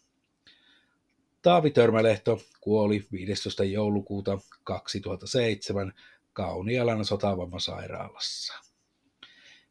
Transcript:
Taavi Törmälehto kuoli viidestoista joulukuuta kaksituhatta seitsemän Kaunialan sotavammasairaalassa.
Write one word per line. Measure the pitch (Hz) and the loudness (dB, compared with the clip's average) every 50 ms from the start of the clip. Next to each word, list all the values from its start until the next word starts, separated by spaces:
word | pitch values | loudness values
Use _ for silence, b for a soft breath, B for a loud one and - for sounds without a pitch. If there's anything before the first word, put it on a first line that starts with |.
| _ _ _ _ _ _ _ _ b b b b b b b b b b b b _ _ _ _ _ _ _ _ - | _ _ _ _ _ _ _ _ b b b b b b b b b b b b _ _ _ _ _ _ _ _ 4
Taavi | 175 175 175 151 147 | 6 6 6 4 4
Törmälehto | - 127 117 113 110 110 110 113 104 98 - 120 110 - - - _ _ | 6 6 6 6 6 6 4 4 4 2 2 0 0 0 -2 -10 _ _
kuoli | - 104 107 107 104 104 104 101 101 - - | -2 2 2 4 4 2 2 0 -2 -6 -8
viidestoista | 90 90 101 98 - - 101 - - 101 | -8 -6 -6 -6 -4 -6 -4 -2 -2 -2
joulukuuta | 98 98 107 107 104 104 101 98 - 101 98 98 101 98 98 - _ - - _ | 0 0 0 0 0 0 -2 -2 -4 -6 -4 -2 -2 -4 -4 -6 _ -20 -14 _
kaksituhatta | - 95 87 - - - 104 - - 104 - - | -8 -8 -8 -8 -8 -8 -8 -6 -6 -8 -8 -6
seitsemän | - - 127 120 113 104 101 - - 101 98 98 95 b b b b b b b _ - | -2 0 2 2 2 0 -2 -4 -4 -4 -4 -4 -6 b b b b b b b _ -10
Kaunialan | - 95 87 87 90 92 110 123 127 120 117 113 110 107 | -8 -6 -6 -4 -4 -4 -2 -2 0 0 0 0 0 -2
sotavammasairaalassa. | - 104 95 - 101 98 90 87 87 92 85 - - 95 92 92 90 - - - - - - - - - - - - - - - _ _ _ _ _ _ _ _ _ _ B B B B B B B B B B B | -2 -2 0 0 0 -2 -2 -4 -6 -6 -6 -6 -6 -6 -8 -10 -10 -10 -10 -12 -12 -12 -10 -10 -10 -8 -10 -10 -12 -12 -14 -18 _ _ _ _ _ _ _ _ _ _ B B B B B B B B B B B